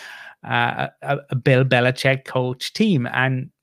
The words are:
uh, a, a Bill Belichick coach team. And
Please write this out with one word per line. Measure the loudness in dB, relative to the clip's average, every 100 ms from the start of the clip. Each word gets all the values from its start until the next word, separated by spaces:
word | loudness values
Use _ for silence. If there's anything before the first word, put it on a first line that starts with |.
| -18 -18 -20 -16 -4
uh, | 0 0 -2 -6 -6
a, | -4 -4 -4
a | -2
Bill | 4 4
Belichick | 4 4 2 2 0 0 -2
coach | -4 -4 -4 -8
team. | 0 2 2 0
And | 0 0 -2 -6 _